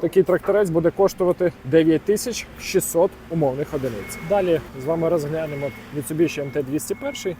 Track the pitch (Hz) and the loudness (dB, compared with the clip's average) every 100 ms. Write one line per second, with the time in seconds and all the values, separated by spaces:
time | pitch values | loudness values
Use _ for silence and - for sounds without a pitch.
0 | 170 190 185 180 - 202 196 165 165 - | 0 2 4 2 2 2 2 2 2 4
1 | 196 - 180 170 175 - 131 156 160 156 | 2 2 0 2 0 -2 2 4 6 4
2 | - 208 247 214 - - - 185 - 165 | 2 0 -2 -6 -10 -12 -2 -2 0 2
3 | 185 - - 165 143 131 151 151 131 107 | 2 0 -6 0 0 0 -4 -4 -4 -6
4 | 95 - 160 202 185 160 - 139 135 165 | -10 -8 -2 0 2 0 -2 -8 -4 0
5 | 165 170 147 160 160 143 139 - - 147 | 2 0 -2 -4 -6 -6 -6 -8 -10 -8
6 | 139 156 160 151 139 143 131 147 - 196 | -4 0 0 0 -4 -4 -2 -4 -4 -6
7 | 277 277 190 160 | -6 -6 -8 -8